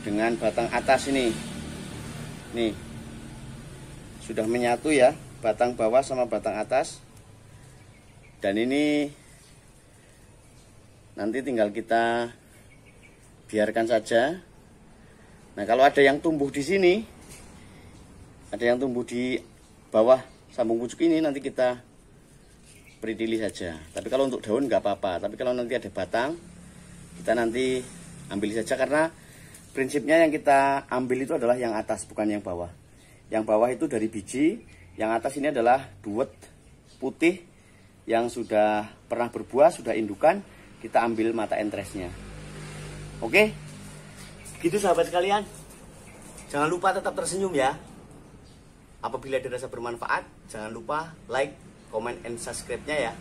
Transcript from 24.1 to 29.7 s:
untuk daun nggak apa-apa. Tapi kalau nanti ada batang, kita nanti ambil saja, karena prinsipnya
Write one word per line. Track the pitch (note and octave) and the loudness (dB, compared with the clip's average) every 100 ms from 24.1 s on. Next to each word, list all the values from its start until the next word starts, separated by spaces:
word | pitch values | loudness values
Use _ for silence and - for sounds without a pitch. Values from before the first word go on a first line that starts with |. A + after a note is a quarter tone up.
| C3 C3+ | 0 0
untuk | B2 | 0
daun | - A2 C3+ | 0 0 4
nggak | G2+ | 2
apa-apa. | G2+ G2 G2 E2+ | 2 -2 -2 -2
Tapi | G2 G#2+ | -4 -4
kalau | B2+ | -2
nanti | B2 A#2+ B2 | -2 -2 -4
ada | G#2 | -4
batang, | - - A2+ C3 E3+ - - - - - - - - | -6 -4 -2 -2 -4 -12 -20 -20 -20 -20 -20 -18 -12
kita | - A2+ | -2 0
nanti | A#2 A#2 C3 B2+ B2 - - - - | 2 0 0 -2 -4 -16 -18 -18 -8
ambil | G2 G#2 A2+ | -4 -2 -2
saja, | A2 | -2
karena | B2+ C3 D3 E3 - - - - - | 0 2 2 0 -2 -20 -20 -20 -20
prinsipnya | - | -12